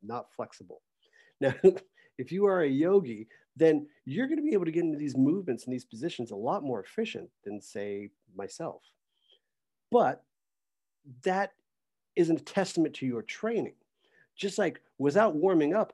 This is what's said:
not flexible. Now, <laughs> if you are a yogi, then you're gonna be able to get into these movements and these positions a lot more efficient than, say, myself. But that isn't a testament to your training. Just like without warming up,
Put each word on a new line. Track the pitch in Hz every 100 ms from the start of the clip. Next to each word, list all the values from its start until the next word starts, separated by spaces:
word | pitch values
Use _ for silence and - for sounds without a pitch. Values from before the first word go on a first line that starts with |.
not | 104 117 -
flexible. | - 110 - 90 - _ _ _ _ _ -
Now, | 139 131 190 185 -
<laughs> | _ _ -
if | 131
you | 180 202
are | 185
a | 147
yogi, | 135 165 196 139 107 110 - _ -
then | 160 151 147 _ -
you're | 151 269
gonna | 311
be | 302
able | 214 165
to |
get | 160 170
into | 147
these | 147 127
movements | 135 190 175 117 -
and |
these | 127 -
positions | 110 165 - 113
a | 101
lot | 120 196
more | - 117
efficient | 92 - 226 - 92 _
than, | 104 101
say, | - 107 101 101 101 _ _ 92
myself. | 98 - 160 - _ _ _ _ _ _ _ _ _ _ -
But | 240 147 139 _ _ _ _ _ _ _ _ 143 123
that | 185 185 196 _ _ _ _ _ _ -
isn't | 165 160
a |
testament | - - 185 - 156 -
to | 131
your | 117
training. | - - 220 226 156 - _ _ _ _ _ -
Just | 196 185
like | 180 123 _ -
without | 139 170 220 151
warming | 190 175 147
up, | 202 202